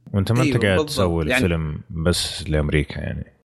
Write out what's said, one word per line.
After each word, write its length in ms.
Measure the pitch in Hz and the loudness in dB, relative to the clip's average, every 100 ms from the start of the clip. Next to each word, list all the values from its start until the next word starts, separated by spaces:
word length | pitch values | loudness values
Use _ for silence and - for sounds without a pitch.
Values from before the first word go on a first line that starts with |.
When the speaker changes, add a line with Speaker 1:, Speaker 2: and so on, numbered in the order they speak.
| - | -4
Speaker 1:
وأنت 200 | 104 95 | -2 2
ما 100 | 117 | 2
أنت 40 | 135 | 2
Speaker 2:
أيوة، 140 | 120 | 2
Speaker 1:
قاعد 160 | 104 92 | 2 2
Speaker 2:
بالضبط. 120 | 78 | 0
Speaker 1:
تسوي 380 | - 92 82 78 | 0 0 0 0
Speaker 2:
يعني 180 | 127 | 2
Speaker 1:
الفيلم 360 | 98 82 80 76 - | 2 0 -2 -6 -8
بس 540 | 80 80 87 - - - | -2 0 0 -2 -6 -2
لأمريكا 500 | 76 73 76 73 73 | 0 2 0 -2 -6
يعني. 400 | 67 - - _ _ | -8 -8 -12 _ _